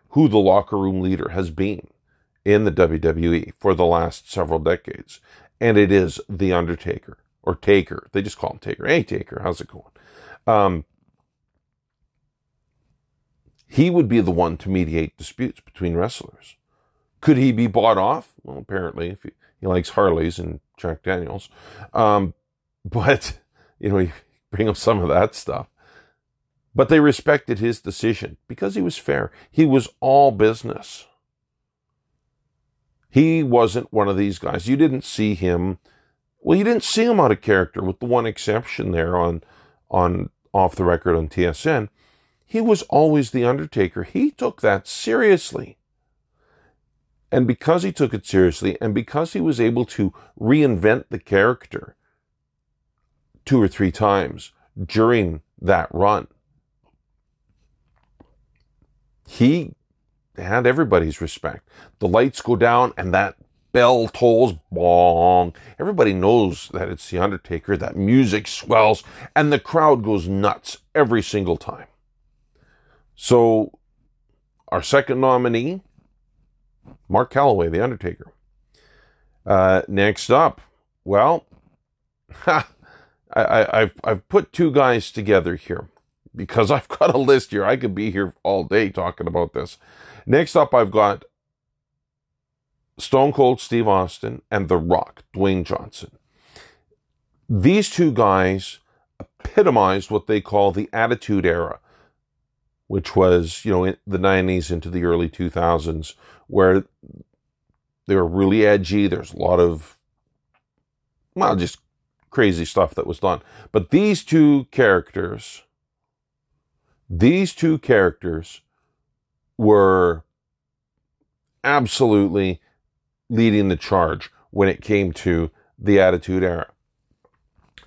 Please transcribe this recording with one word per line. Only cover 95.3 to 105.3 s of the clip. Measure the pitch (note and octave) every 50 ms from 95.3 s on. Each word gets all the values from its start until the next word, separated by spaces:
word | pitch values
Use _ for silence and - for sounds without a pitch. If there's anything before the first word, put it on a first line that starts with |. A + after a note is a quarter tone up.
| -
Dwayne | F#2 F#2+ G2 F#2+ F2+ E2
Johnson. | - - - - G#2 - - E2+ - _ _ _ _ _ _ _ _ - - - _ _ _ _ _ _ _ _ _ _ _ _ _ _ _ _ -
These | A#2 F#2+ F#2 D3 F#3+ G#3+ G3 -
two | - - F3 D#3
guys | A#2 A2+ A2 G2 F#2+ F#2+ F#2 F#2 F#2+ G2 - - - - _ _ _ _ _ _ _ -
epitomized | - - _ _ - - - G#3+ G3+ F3 B2+ A2 G2 F#2 F#2+ G2 F#2 -
what | G#2+ G2+ -
they | - A2 G#2
call | - - G2+ G#2 G2+ G2
the | F2 G2+ G#2+ -
Attitude | - G#2+ A2+ A#2+ B2 - - - G#2 G2 F2
Era, | F2 E2 F2 E2 D2+ - - _ _ _ _ _ _ _ _ _ _ _ _ _ _ _ _ _ _ _ _ _
which | - - F#2+ E2 - -
was, | F#2+ F#2 F#2 F2+ F2+ E2+ D#2+ - - -
you | A2+
know, | F#2+ F2+ F#2
in | F#2 - - _
the | G2+ G2
nineties | F2+ F#2 G2 F#2+ F#2 F#2 F#2 F#2 F2+ E2 -
into | F2 E2+ - F2
the | F2+ F2 F2
early | F2 E2+ E2+ F2
two | D#2+